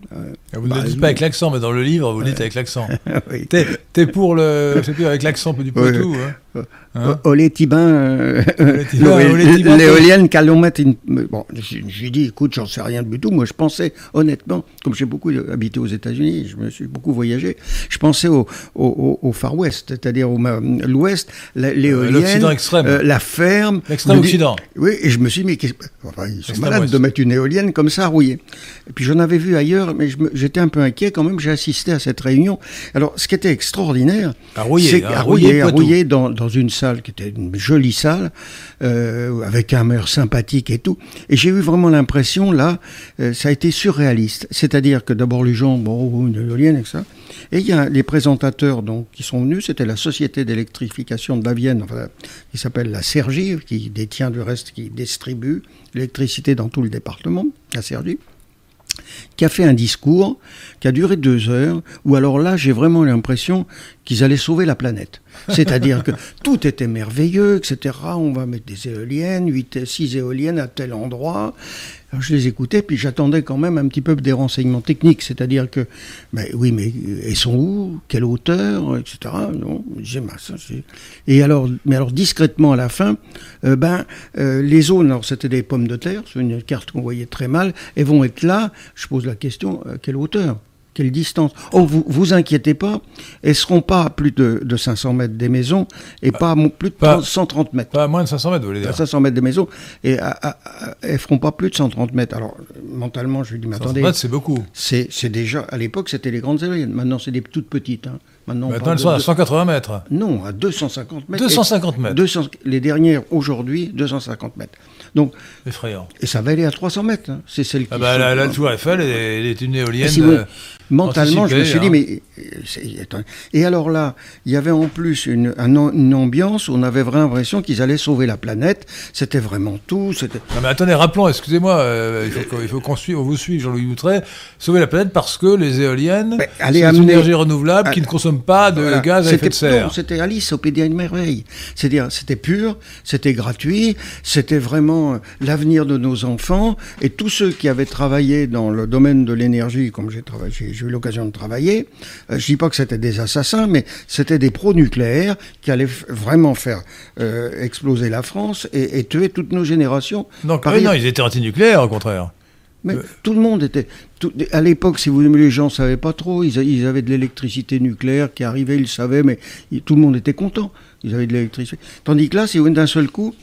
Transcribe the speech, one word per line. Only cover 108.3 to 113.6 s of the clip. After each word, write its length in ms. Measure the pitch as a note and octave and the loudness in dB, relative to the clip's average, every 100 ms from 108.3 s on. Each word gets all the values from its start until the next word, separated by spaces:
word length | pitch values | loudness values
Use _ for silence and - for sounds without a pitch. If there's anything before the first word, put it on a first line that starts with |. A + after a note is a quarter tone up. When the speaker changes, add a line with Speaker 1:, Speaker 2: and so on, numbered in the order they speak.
| _ - | _ -10
Speaker 1:
Maintenant, 200 | A#2+ B2+ | -6 -4
on 40 | |
Speaker 2:
Maintenant, 120 | A#2+ | -4
Speaker 1:
parle 120 | B2 E3 | -2 0
Speaker 2:
elles 40 | |
sont 60 | E3+ | 2
Speaker 1:
de 40 | |
Speaker 2:
à 60 | C#3+ | 0
cent 140 | C#3 | 0
quatre-vingts 300 | E3+ D#3+ D#3 | 0 2 2
mètres. 380 | F3 D3 A2+ G#2 - | 0 0 -4 -10 -6
Speaker 1:
Non, 340 | D#3 G#3+ A#2 | -4 -2 -4
à 80 | F#2+ | -6
deux 180 | G2+ G3 | -6 -4
cent 200 | - C3+ | -4 -6
cinquante 360 | - A#2 D#3 C#3 | -8 -14 -14 -10
mètres. 120 | F#3+ | -2
Speaker 2:
Deux 60 | B3 | 0
cent 140 | D#3 | 2
cinquante 320 | G#3+ G#3 E3+ B2 | 2 0 -2 -4
mètres. 180 | A2+ | -2
Speaker 1:
Deux 120 | C#3 F#3 | 0 0
cents, 200 | F3 C#3 - C3+ | 0 -6 -8 -4
les 120 | C3 | -2
dernières, 420 | C3+ D3+ E3 D3+ - | 0 2 2 2 0
aujourd'hui, 600 | E3 C#3 B2 | -2 -2 -4